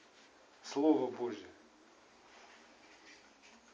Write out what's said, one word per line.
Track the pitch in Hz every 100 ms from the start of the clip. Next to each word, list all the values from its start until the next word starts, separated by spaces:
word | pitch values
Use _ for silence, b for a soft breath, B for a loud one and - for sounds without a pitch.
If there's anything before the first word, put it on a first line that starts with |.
| - - - - - -
Слово | - 139 156 139 127
Божье. | 117 120 104 - - - - - - - - - - - - - - - - - - - - - - -